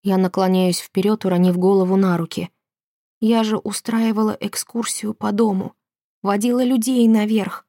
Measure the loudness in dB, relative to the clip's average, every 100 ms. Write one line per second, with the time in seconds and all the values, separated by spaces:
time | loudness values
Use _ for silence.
0 | 0 2 0 0 2 2 2 0 -4 -2
1 | 0 0 0 2 2 2 2 2 2 2
2 | 2 0 -4 -8 -10 _ _ _ _ _
3 | _ _ 0 0 0 -2 -4 -8 -4 -2
4 | 0 0 -2 -2 -8 -8 -8 -6 -6 -6
5 | -8 -6 -4 0 0 0 -6 _ _ _
6 | _ _ -2 0 0 0 0 0 0 2
7 | 4 4 2 0 -2 -8